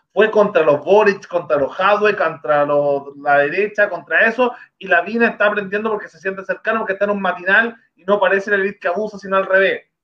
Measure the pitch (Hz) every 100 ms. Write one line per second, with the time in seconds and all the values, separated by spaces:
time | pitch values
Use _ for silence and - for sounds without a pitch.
0 | _ 170 170 208 208 175 156 143 160 202
1 | 208 196 - 175 156 147 135 - 190 208
2 | 214 208 165 156 151 147 147 143 143 139
3 | 143 143 143 143 143 175 208 208 208 170
4 | 147 160 226 226 247 - - _ 190 170
5 | 175 226 233 - 208 208 190 208 220 214
6 | - 156 190 190 190 180 - 226 226 190
7 | 202 202 190 175 180 202 233 233 _ _
8 | 180 202 185 196 196 202 196 196 180 185
9 | 214 202 190 190 185 190 190 156 _ _